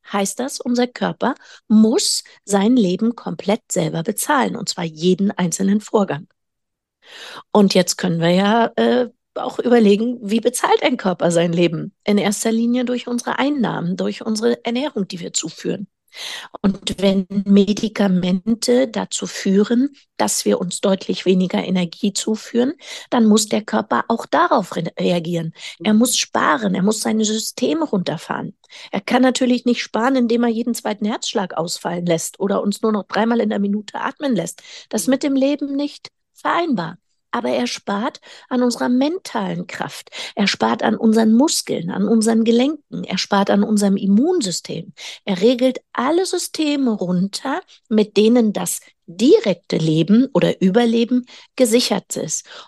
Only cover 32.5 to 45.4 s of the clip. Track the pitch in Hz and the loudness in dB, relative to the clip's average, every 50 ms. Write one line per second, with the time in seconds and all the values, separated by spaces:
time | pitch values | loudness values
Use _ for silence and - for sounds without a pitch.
32.5 | 202 190 185 202 196 - - 220 214 208 190 - - - 220 226 233 233 233 214 | -2 0 0 -2 -4 -2 -2 -2 -2 -2 -4 -4 -2 0 0 2 2 0 0 0
33.5 | 214 202 202 202 202 214 208 - - - - - 277 - 302 285 247 185 165 170 | 0 -2 -2 -2 -2 -4 -6 -8 -10 -8 -6 -8 -8 -4 -2 -2 -2 -2 -2 -4
34.5 | - _ - - - - - - - 220 - 254 262 262 - 294 277 269 262 277 | -8 _ -18 -20 -20 -20 -14 -8 -6 -4 0 0 0 0 0 0 0 2 2 2
35.5 | 294 294 294 277 277 277 285 294 - - - - _ _ _ _ _ _ - 294 | 0 -2 -4 -6 -4 -4 -4 -6 -8 -12 -20 -20 _ _ _ _ _ _ -4 -2
36.5 | - 330 349 339 262 180 170 160 175 - _ _ _ _ _ _ - 240 214 247 | -2 0 0 0 0 -2 -2 -6 -8 -14 _ _ _ _ _ _ -8 -6 -4 -2
37.5 | 254 - 247 240 - - - - 202 202 220 294 - - _ - - - - - | -2 -2 -2 -4 -6 -8 -6 -4 -4 -2 -4 -4 -6 -8 _ -20 -20 -20 -10 -4
38.5 | - 247 247 247 233 233 262 254 247 254 269 302 339 381 - - - - 196 180 | -2 0 2 2 0 0 -2 0 0 2 2 0 -2 -4 -8 -8 -6 -4 -4 -4
39.5 | 175 170 180 - - - - 151 - - - - - - - - - - 202 190 | -4 -6 -8 -8 -8 -8 -8 -8 -10 -14 -18 -16 -16 -14 -14 -10 -4 -2 -2 -2
40.5 | - - - 226 233 226 - - 214 202 - 226 220 226 220 220 220 233 277 330 | 0 0 0 0 0 0 0 0 0 2 2 4 4 4 4 4 4 4 4 2
41.5 | - - - - - - 170 170 190 190 196 208 226 226 214 226 226 220 226 220 | 0 -2 -4 -4 -4 -4 -4 -4 -4 -2 0 2 2 2 2 2 2 2 2 4
42.5 | 233 233 254 285 320 294 _ - - - 180 - 190 190 - - 208 196 202 202 | 4 4 4 2 0 -4 _ -12 -10 -10 -8 -6 -6 -6 -4 0 0 0 2 2
43.5 | 208 202 208 - 214 202 202 202 196 196 - 190 196 208 262 339 370 359 240 185 | 2 2 2 2 2 2 2 2 2 2 2 2 4 4 4 4 2 0 0 -2
44.5 | 165 - - - - 165 170 - - - - - - - - - 196 175 | -4 -6 -8 -8 -10 -10 -10 -12 -16 -18 -18 -18 -16 -12 -6 -4 -2 2